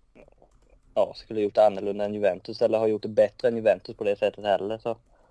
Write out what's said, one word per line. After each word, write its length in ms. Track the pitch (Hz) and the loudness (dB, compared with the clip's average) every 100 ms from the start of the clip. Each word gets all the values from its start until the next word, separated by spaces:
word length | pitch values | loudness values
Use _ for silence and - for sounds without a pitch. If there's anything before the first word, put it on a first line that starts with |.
| _ - - _ _ _ _ _ _ | _ -20 -20 _ _ _ _ _ _
ja, 180 | - 92 | -2 -2
skulle 260 | - - 110 | -2 -10 -4
gjort 180 | 104 107 | -2 4
annorlunda 460 | 107 95 101 101 | 2 2 -6 -4
än 100 | 104 | -4
Juventus 480 | 104 101 87 - 113 | 0 -2 -2 -8 -2
eller 160 | 113 110 | 2 2
har 80 | 110 | 0
gjort 160 | 107 | -2
det 60 | 113 | -2
bättre 400 | 107 107 - 123 | 2 0 2 -2
än 80 | 117 | 0
Juventus 400 | 110 92 - - | 0 0 -2 -8
på 80 | |
det 120 | 104 104 | -4 -2
sättet 280 | 104 - | -2 -2
heller. 340 | 104 92 98 113 | -2 0 -2 -6
Så, 180 | 120 113 _ _ _ | -8 -10 _ _ _